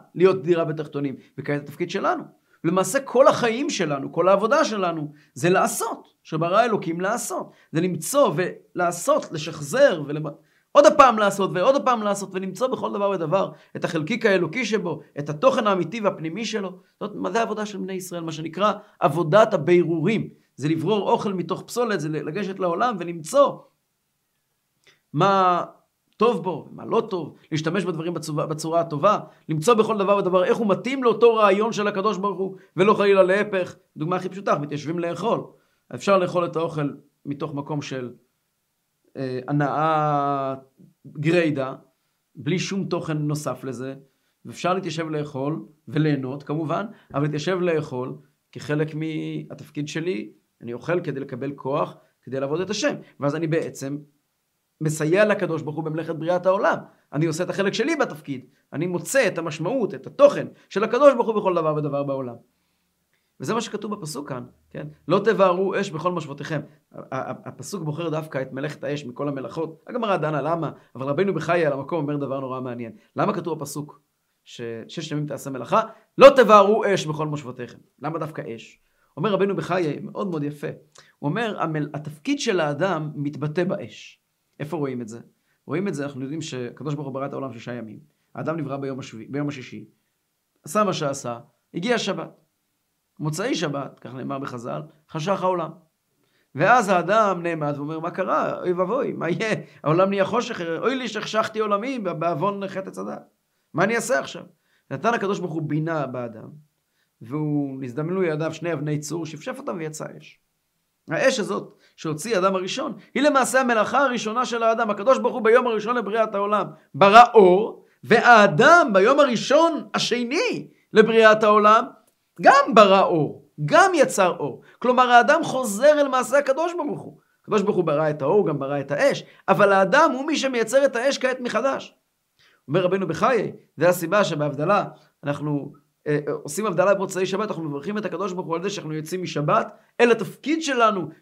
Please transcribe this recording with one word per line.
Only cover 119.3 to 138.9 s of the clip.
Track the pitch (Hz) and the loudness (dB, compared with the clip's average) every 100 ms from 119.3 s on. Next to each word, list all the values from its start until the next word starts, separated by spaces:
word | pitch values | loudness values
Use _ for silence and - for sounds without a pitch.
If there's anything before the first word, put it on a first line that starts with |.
| 226 - 285 330 285 - | 2 2 4 4 2 -4
השני | - - 240 240 311 494 - 151 _ _ | -4 -2 -2 -2 -2 -2 -4 -8 _ _
לבריאת | 208 220 226 220 214 | 4 6 8 8 8
העולם | 220 214 208 220 262 - _ _ _ - | 6 6 8 6 4 -8 _ _ _ 2
גם | 226 539 554 | 6 6 6
ברא | 226 202 190 | 8 8 8
אור, | - 165 139 - - - 147 | 6 2 0 -4 -16 -8 2
גם | 311 381 339 | 6 6 6
יצר | 240 - 180 - | 2 4 2 0
אור. | 147 - - - | -6 -10 -16 -4
כלומר, | 240 247 247 | 0 4 6
האדם | 240 240 320 | 8 8 4
חוזר | 294 254 254 196 294 294 | 2 -4 -4 2 4 6
אל | 285 | 4
מעשה | 254 240 277 | 0 2 2
הקדוש | 277 269 339 | 2 0 -2
ברוך | 339 294 175 | -2 -6 -6
הוא. | - - _ _ | -10 -18 _ _
הקדוש | - 208 | -4 0
ברוך | 196 180 | 0 0
הוא | |
ברא | 160 147 156 | 0 2 0
את | 151 | 0
האור, | 139 208 175 | 2 2 2
גם | 143 | 0
ברא | 135 143 | -4 -4
את | 139 | -4
האש, | 147 269 202 - - - | 0 0 0 -6 -6 0
אבל | 190 202 | 4 6
האדם | 196 190 269 320 | 6 6 6 4
הוא | 254 302 | 2 -2
מי | 269 | -2
שמייצר | 269 240 220 262 277 | -2 -2 2 4 4
את | 240 | 2
האש | 269 - | -2 0
כעת | 262 254 | -2 -2
מחדש. | 240 214 269 269 - _ _ _ _ _ _ _ - | -4 -2 -2 -4 -8 _ _ _ _ _ _ _ -4
אומר | 160 | 0
רבינו | 180 190 185 | 2 0 -2
בחיי, | 156 220 240 147 - _ - | -2 0 2 -2 -8 _ 0
זה | 170 | 2
הסיבה | 180 165 202 | 2 0 0
שבהבדלה, | 185 160 147 135 160 202 - - _ _ | 0 0 -4 -2 0 0 -2 -8 _ _
אנחנו, | - 143 147 143 143 - _ _ 143 | -8 -6 -4 -4 -6 -14 _ _ -4
אה, | 147 147 - | -2 -2 -6
עושים | - - 214 | -8 -6 -2
הבדלה | 175 185 | 2 2
במוצאי | 196 185 165 185 | 2 0 -4 -2
שבת, | 190 180 | -2 -4
אנחנו | 160 | -6
מברכים | 156 143 156 214 | -8 -8 -6 -6
את | 196 | -6
הקדוש | 165 196 | -6 -6
ברוך | 180 156 | -6 -6
הוא | 165 | -4
על | |
זה | 190 | -4
שאנחנו | 175 156 | -6 -8